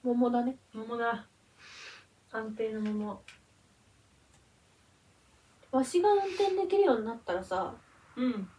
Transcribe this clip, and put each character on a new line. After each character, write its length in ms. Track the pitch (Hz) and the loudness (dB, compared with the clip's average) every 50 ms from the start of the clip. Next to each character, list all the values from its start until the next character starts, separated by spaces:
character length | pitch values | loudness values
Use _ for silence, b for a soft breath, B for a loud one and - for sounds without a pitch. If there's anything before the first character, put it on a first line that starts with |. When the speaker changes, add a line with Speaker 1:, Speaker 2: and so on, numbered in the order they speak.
| - 254 240 | 0 0 2
Speaker 1:
桃 160 | 240 247 240 | 4 2 4
だ 120 | 240 240 240 | 4 2 0
ね。 140 | 247 262 - _ _ - | 0 -4 -6 _ _ -12
Speaker 2:
桃 240 | 220 220 226 233 | -12 -8 -6 -4
だ。 300 | 233 233 233 233 220 - _ _ _ _ _ _ B B B B B B B B B B B _ _ _ _ - | -2 -2 -2 -2 -4 -8 _ _ _ _ _ _ B B B B B B B B B B B _ _ _ _ -8
安 220 | 226 220 220 214 | -8 -6 -6 -4
定 180 | 214 220 220 220 | -4 -4 -2 -2
の 80 | 214 | -2
桃。 420 | 214 214 214 214 208 208 196 196 - - - - _ _ _ _ _ _ _ _ _ _ _ _ _ _ _ _ _ _ _ _ _ _ _ _ _ _ _ _ _ _ _ _ _ _ _ _ _ _ _ _ _ _ _ _ - _ | -2 -2 -2 -2 -4 -6 -8 -10 -14 -20 -20 -20 _ _ _ _ _ _ _ _ _ _ _ _ _ _ _ _ _ _ _ _ _ _ _ _ _ _ _ _ _ _ _ _ _ _ _ _ _ _ _ _ _ _ _ _ -16 _
Speaker 1:
わ 140 | - 262 269 | 0 0 0
し 160 | - - 349 | 2 2 4
が 100 | 359 415 | 4 6
運 80 | 415 403 392 392 359 | 4 4 2 0 0
転 220 | - 403 392 370 | 0 0 2 2
で 100 | 381 381 | 0 0
き 120 | 359 381 403 | 2 4 4
る 60 | 403 | 6
よ 100 | 349 254 | 6 4
う 60 | 220 | 2
に 60 | 214 | 0
な 60 | 220 233 | -6 -8
っ 60 | 233 - | -8 -6
た 80 | - 175 | -4 -4
ら 100 | 185 185 | -4 -4
さ、 300 | - 185 185 - - 240 - - _ _ - _ - - | -2 -4 -2 -2 -4 -8 -14 -20 _ _ -20 _ -18 -6
Speaker 2:
う 100 | 247 247 | -2 -2
ん。 220 | 254 233 208 190 180 - | -2 0 -2 -6 -8 -12